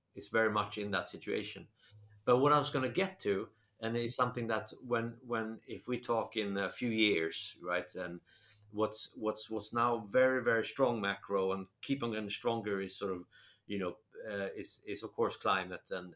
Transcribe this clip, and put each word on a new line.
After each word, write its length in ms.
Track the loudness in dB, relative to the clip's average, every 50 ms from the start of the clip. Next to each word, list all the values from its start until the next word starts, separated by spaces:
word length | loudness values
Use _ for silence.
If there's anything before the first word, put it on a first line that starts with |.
| _ _ _
is 140 | -14 -8 -2
very 220 | 2 2 4 4
much 280 | 4 2 0 -2 -2 -4
in 120 | -4 -2 -2
that 160 | -2 -2 -4
situation. 580 | -8 -10 -6 -4 -4 -2 -4 -6 -8 -12 -14 -16 -20 -20 _ -20 -20 -20 -20 -20 -20 -4 _
But 140 | 4 6 6
what 140 | 8 6 6
I 60 | 6
was 120 | 4 2
gonna 180 | 0 0 0 0
get 300 | 0 0 0 0 -2 -2
to, 280 | 0 0 0 0 0 -4 -10 _ _ _ _ -6
and 160 | -4 -2 0
it's 180 | 0 0 0 0
something 320 | 0 0 0 0 -2 -2
that 260 | 0 0 -2 -2 -4 -10 -12 -4
when, 280 | -2 0 0 0 -2 -6 -8 -6
when, 320 | -2 -2 -2 0 -2 -4 -8 -10
if 220 | -10 -12 -8 -4 -4
we 100 | -4 -2
talk 380 | 0 0 0 2 0 0 0
in 200 | -2 0 0 0
a 120 | 0 0 -2
few 220 | -2 -2 -2 0
years, 680 | 4 6 6 6 6 4 2 0 -2 -4 -8 -10 -10 -10
right, 320 | -4 -2 -2 -2 -2 -4 -6
and 240 | -6 -6 -6 -6 -10 -12 _ -20 -20 -20 -20 -20 -20 -20 -8
what's, 400 | -2 0 0 0 0 -4 -8 -8 -8
what's, 360 | -4 -2 -2 -2 -2 -4 -6
what's 220 | -6 -6 -6 -4 0
now 320 | 2 2 2 2 0 -2 0
very, 320 | 4 6 6 6 4 4 4
very 220 | 4 4 4 2
strong 360 | 0 0 2 2 4 4 2
macro 520 | 0 0 -2 -2 -4 -2 0 2 2 2 0
and 140 | -2 -4 -8 _ _
keep 220 | -6 -4 -2 -2 -2
on 100 | -2 -2
getting 160 | -2 -4 -4
stronger 520 | -4 -2 0 0 0 0 0 -2 -2 -2
is 160 | -2 -4 -6
sort 160 | -4 -4 -4 -4
of, 120 | -4 -8 -12 -18 -20 -20 -20 -20 _ _
you 120 | -6 -4 -2
know, 180 | -2 -2 -4 -6 _ _ -16 -12 -8 -6
uh, 180 | -4 -4 -4 -4 -4
is, 260 | -6 -6 -6 -8 -8 -8
is 160 | -8 -6 -6 -6
of 100 | -6 -2
course 240 | 0 0 0 0
climate 540 | 0 0 2 2 2 2 -2 -6 -10 -8 -6
and, 240 | -6 -6 -6 -8 -10